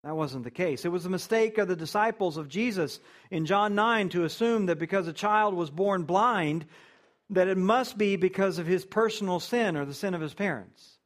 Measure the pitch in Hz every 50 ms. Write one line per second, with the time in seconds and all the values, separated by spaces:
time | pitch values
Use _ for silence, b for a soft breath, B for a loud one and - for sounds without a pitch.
0 | - 143 156 160 156 139 131 131 117 120 - - 185 170 139 - - 175 175 180
1 | 165 180 185 175 - - 220 226 220 214 214 214 202 180 180 160 160 151 - 208
2 | 214 233 220 - 196 175 143 160 151 139 143 196 233 247 202 190 160 131 - -
3 | B B B B B B 185 160 160 147 196 202 208 208 202 208 214 233 233 220
4 | 202 175 170 180 170 156 - - 226 233 233 220 196 175 170 151 165 156 190 196
5 | 175 170 156 - 202 214 208 214 214 208 190 175 170 147 143 165 196 202 196 185
6 | 165 139 175 190 220 247 233 196 165 147 151 170 160 B B B B B B B
7 | B B B B B _ 202 185 180 190 190 185 185 190 226 254 254 247 - 202
8 | 214 202 196 180 185 185 185 196 196 196 175 170 170 165 185 180 185 - - 214
9 | 226 220 220 - 202 190 180 170 - - 240 240 226 196 165 147 143 139 139 -
10 | - 196 180 170 156 147 - - 202 196 147 113 92 - _ _ - - - _
11 | _